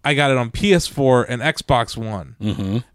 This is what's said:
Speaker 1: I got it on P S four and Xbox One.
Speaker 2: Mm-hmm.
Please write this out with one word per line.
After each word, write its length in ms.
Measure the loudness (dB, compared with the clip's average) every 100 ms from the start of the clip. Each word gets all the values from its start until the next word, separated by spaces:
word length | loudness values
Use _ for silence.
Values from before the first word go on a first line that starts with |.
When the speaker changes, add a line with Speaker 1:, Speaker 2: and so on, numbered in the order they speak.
Speaker 1:
I 100 | -2
got 180 | 0 2
it 60 | 0
on 140 | -2
P 220 | -2 2
S 140 | 2 2
four 360 | 0 4 4
and 180 | 2 -2
Xbox 540 | -4 -4 0 0 0 -6
One. 400 | -6 -8 -10 -8
Speaker 2:
Mm-hmm. 380 | -4 -4 -2 -4 -6